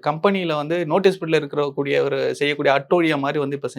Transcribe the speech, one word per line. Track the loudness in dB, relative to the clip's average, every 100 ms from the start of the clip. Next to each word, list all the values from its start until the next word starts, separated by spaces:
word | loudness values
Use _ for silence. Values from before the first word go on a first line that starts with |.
| -4
கம்பெனியில | 0 0 2 -2 -2
வந்து | -2 -2 0
நோட்டீஸ் | 2 2 0
போர்டுல | 0
இருக்கக்கூடியவர் | 0 0 -2 -2 -2 -2 0 0 0 -2
செய்யக்கூடிய | -2 -2 0 2 2
அட்டூழியம் | 2 2 4 2
மாதிரி | 0 -2
வந்து | -2 -4
இப்ப | -8